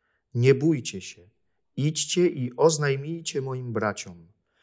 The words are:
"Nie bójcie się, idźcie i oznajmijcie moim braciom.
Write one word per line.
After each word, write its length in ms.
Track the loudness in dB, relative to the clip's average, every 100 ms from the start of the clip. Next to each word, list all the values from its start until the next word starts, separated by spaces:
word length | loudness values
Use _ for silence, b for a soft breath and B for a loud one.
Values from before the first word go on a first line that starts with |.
| _ _ _
"Nie 200 | 2 4
bójcie 460 | 6 4 2 -2 -10
się, 280 | -12 -18 -20 _ _ _ _ -4
idźcie 500 | -2 -2 -2 2 2
i 300 | 2 -6 4
oznajmijcie 840 | 4 4 0 -2 -4 -8 -6 -6
moim 320 | -6 -8 -6
braciom. 540 | -2 -2 -4 -10 -16 -20 _ _ _